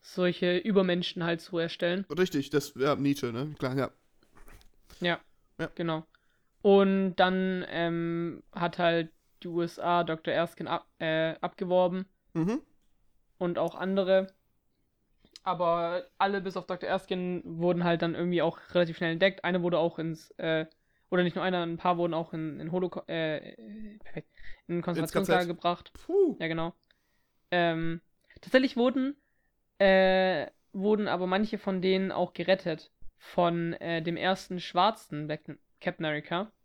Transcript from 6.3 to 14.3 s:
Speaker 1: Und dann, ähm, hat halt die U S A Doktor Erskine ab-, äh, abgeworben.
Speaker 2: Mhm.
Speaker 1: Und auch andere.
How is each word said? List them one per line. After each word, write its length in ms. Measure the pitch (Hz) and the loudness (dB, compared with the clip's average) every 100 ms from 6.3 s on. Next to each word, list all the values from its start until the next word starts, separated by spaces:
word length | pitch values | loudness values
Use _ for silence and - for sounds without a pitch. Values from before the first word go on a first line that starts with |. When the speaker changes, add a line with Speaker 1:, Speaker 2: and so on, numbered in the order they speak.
| _ _ _ | _ _ _
Speaker 1:
Und 540 | 202 196 196 190 190 175 | 6 8 8 4 0 4
dann, 480 | 185 190 185 185 - | 4 4 0 -2 -4
ähm, 720 | 160 170 170 170 170 170 123 - | -2 -2 0 -2 -2 -4 -8 -12
hat 260 | - 170 165 | -4 -4 0
halt 320 | 170 170 160 _ _ _ | 2 2 -2 _ _ _
die 60 | 180 | -6
U 140 | 170 | -2
S 160 | 170 - | -2 -2
A 240 | - 175 | 0 2
Doktor 280 | 170 160 - | 2 -2 -2
Erskine 360 | 139 165 - - | 0 -2 -4 -6
ab-, 160 | 170 - _ | -6 -6 _
äh, 360 | 160 160 160 160 | -2 0 0 -2
abgeworben. 640 | 175 - 180 180 180 185 190 _ _ | -8 -6 0 4 4 0 -8 _ _
Speaker 2:
Mhm. 260 | 165 175 254 - _ _ _ _ _ _ _ | -2 0 -2 -6 _ _ _ _ _ _ _
Speaker 1:
Und 200 | 175 175 | -4 0
auch 160 | 165 - | -2 -2
andere. 500 | 185 196 185 190 190 | -2 0 4 4 2